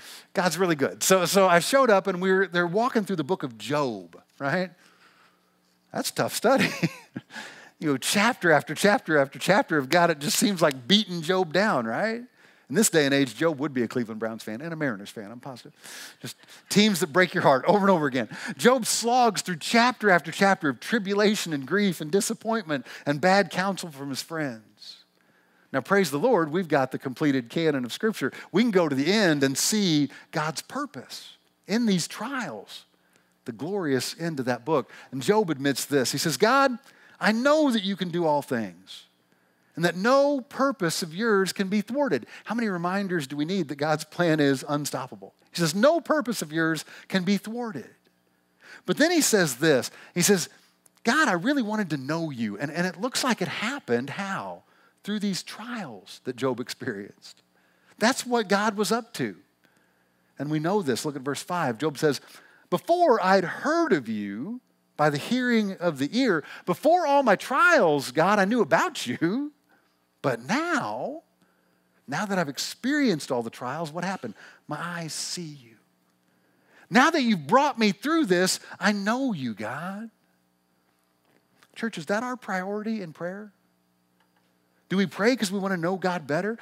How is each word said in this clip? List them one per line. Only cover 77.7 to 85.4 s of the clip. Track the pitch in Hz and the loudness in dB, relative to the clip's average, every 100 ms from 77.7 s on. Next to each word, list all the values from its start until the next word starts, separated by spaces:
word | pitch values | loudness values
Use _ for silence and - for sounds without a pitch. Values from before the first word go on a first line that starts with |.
| 226 | 2
me | 214 | 0
through | - 285 330 | 0 -2 0
this, | 226 180 185 - - - | 2 2 2 -2 -10 -4
I | 190 | -2
know | 208 202 254 269 | 0 -2 -2 -2
you, | 165 123 | -4 -6
God. | 101 107 135 180 202 226 _ _ _ _ _ _ _ _ _ _ _ _ _ _ _ _ - | -6 -8 -8 -10 -10 -14 _ _ _ _ _ _ _ _ _ _ _ _ _ _ _ _ -8
Church, | 226 180 | -8 -6
is | 151 | -4
that | 208 | -4
our | 247 | -4
priority | 247 - 185 190 208 214 220 | -8 -6 -6 -4 -6 -6 -6
in | 175 | -8
prayer? | - 170 202 208 _ _ _ _ _ _ _ _ _ _ _ _ _ _ | -10 -10 -10 -16 _ _ _ _ _ _ _ _ _ _ _ _ _ _
Do | 190 | 0
we | |
pray | 185 - 214 | 0 2 2
'cause | 262 | 2